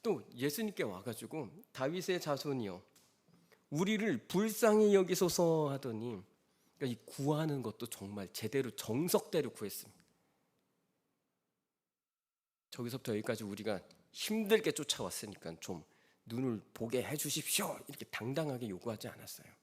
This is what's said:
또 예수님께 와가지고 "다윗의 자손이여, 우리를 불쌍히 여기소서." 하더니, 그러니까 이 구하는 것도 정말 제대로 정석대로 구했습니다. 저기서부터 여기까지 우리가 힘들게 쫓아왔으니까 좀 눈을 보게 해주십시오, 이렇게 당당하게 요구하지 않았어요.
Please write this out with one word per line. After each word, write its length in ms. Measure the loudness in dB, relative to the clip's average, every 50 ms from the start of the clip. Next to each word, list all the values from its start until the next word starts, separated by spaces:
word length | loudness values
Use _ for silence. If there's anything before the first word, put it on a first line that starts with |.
또 260 | 2 0 0 0 -2 -12 -8
예수님께 480 | -2 -2 -2 0 0 -2 -4 -2 -2 -2
와가지고 640 | -2 -2 -4 -6 -6 -6 -6 -8 -8 -6 -6 -8 -8 -10 -18 -20 _
"다윗의 500 | _ -2 -2 0 0 -2 -2 0 -2 0
자손이여, 600 | 0 -2 -2 -2 0 -2 -2 -2 -2 -4 -6 -8 -14 _ _ -20 _ _ _ _ _ _ -20 _ _ _ -20 _ _ _
우리를 580 | -2 0 2 2 2 2 2 2 0 0 -2
불쌍히 680 | 0 2 2 2 2 2 6 6 8 8 10 8 10 8
여기소서." 760 | 8 6 6 4 4 4 4 4 4 6 6 6 4 4 2
하더니, 500 | 0 -2 -2 -4 -4 -4 -4 -4 -6 -8 -10 _ _ _ _ _ _ _ _ _ _
그러니까 240 | _ -2 -2 -2 -4
이 40 | -8
구하는 560 | -14 -6 -2 0 2 2 2 2 0 0 -2
것도 260 | -2 -6 -6 -6 -8
정말 440 | -8 -8 -10 -8 -8 -6 -8 -8 -8 -8
제대로 380 | -6 -6 -2 0 0 0 0
정석대로 800 | -4 -8 -4 -2 0 0 2 4 4 2 2 2 0 0 0 0
구했습니다. 520 | -4 -8 -8 -8 -8 -10 -12 -14 -20 _ -20 _ _ _ _ _ _ _ _ _ _ _ _ _ _ _ _ _ _ _ _ _ _ _ _ _ _ _ _ _ _ _ _ _ _ _ _ _ _ _ _ _ _ _ _ _ _ _ _ _ _ _ _ _
저기서부터 420 | -8 -6 -6 -4 -6 -6 -2 0 0
여기까지 300 | 0 0 0 -2 -2 -2
우리가 360 | -6 -6 -4 -2 -2 -2 -2 -4 -12 -20 _ _ _
힘들게 600 | -10 -6 -2 0 0 0 4 4 4 4 4 2
쫓아왔으니까 840 | -2 -2 -2 -2 -2 -2 -2 -4 -4 -6 -8 -8 -10 -10 -10 -10 -10 -8
좀 240 | -6 -6 -6 -6 -8 _ _ _ _ _ _ _ _
눈을 360 | -8 -4 -2 0 0 0 -2 -6 _ _
보게 300 | -6 -4 -2 0 -2 -2
해주십시오, 760 | -2 -4 -4 -2 -2 -2 -2 -2 0 0 0 0 -2 -4 -8 -10
이렇게 180 | -14 -12 -12 -12
당당하게 640 | -10 -8 -6 -4 -2 -2 -2 -2 -2 -2 -4 -4 -6
요구하지 380 | -6 -6 -4 -6 -6 -6 -8 -10
않았어요. 380 | -10 -12 -14 -14 -14 -16 -16 -20 -20 _